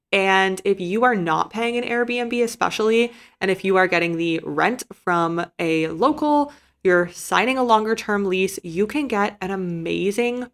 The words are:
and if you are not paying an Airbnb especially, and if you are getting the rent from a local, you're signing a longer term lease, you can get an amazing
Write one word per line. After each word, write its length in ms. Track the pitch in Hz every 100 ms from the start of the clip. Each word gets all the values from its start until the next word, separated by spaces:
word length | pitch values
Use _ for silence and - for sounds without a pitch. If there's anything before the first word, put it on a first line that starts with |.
| -
and 480 | 196 190 190 190 185
if 140 | 196 196
you 240 | 175 208
are 140 | 247 220
not 340 | 165 160 170
paying 260 | 214 233 240
an 60 |
Airbnb 640 | 247 240 240 240 233 240
especially, 680 | 233 - 180 - 214 226 240 - - -
and 100 | 190
if 140 | 190
you 120 | 190 185
are 120 | 185
getting 280 | 175 170 165
the 240 | 170 160
rent 400 | - 147 175 247 -
from 520 | - - 170 165 170 170 -
a 300 | 170 160 160
local, 640 | 165 262 302 302 294 285 - _ _
you're 240 | 190 180 175
signing 500 | - - 185 226 262
a 60 |
longer 320 | 247 220 214 220
term 300 | - 202 196
lease, 340 | 185 190 -
you 240 | 175 165 208
can 220 | 294 269
get 280 | 208 208 -
an 100 | 185
amazing 960 | 190 180 170 165 170 185 196 240 247 247